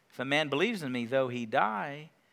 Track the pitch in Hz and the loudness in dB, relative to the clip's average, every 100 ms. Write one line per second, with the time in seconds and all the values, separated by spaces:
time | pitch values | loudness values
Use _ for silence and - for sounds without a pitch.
0 | _ - 131 147 151 143 208 220 143 123 | _ -8 0 0 2 2 2 0 -4 -4
1 | 117 135 131 123 117 131 196 214 160 143 | 0 2 2 -2 0 2 2 0 -4 -8
2 | 156 _ _ | -14 _ _